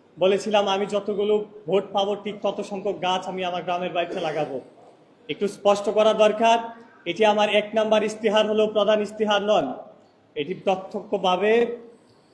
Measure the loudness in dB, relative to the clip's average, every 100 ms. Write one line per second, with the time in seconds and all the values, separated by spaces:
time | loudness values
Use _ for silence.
0 | _ -2 0 2 0 0 2 0 -2 -4
1 | -4 -2 0 0 -2 -12 -2 -2 0 -2
2 | -2 -4 -8 -6 -6 -6 -8 -8 -6 -4
3 | -2 -4 -4 -6 -6 -6 -6 -4 -4 -4
4 | -4 -4 -4 -4 -6 -8 -12 -20 -20 _
5 | _ _ -12 -6 -6 0 2 2 2 2
6 | 4 6 4 4 4 4 0 -14 -20 -12
7 | -8 2 4 4 4 2 2 0 2 2
8 | 2 -2 2 2 2 2 2 2 2 2
9 | 0 -4 0 0 2 2 0 -6 -14 -20
10 | _ _ _ -8 -8 -4 -2 -2 -4 -12
11 | -6 -2 0 2 2 2 2 -4 -16 -20
12 | _ _ _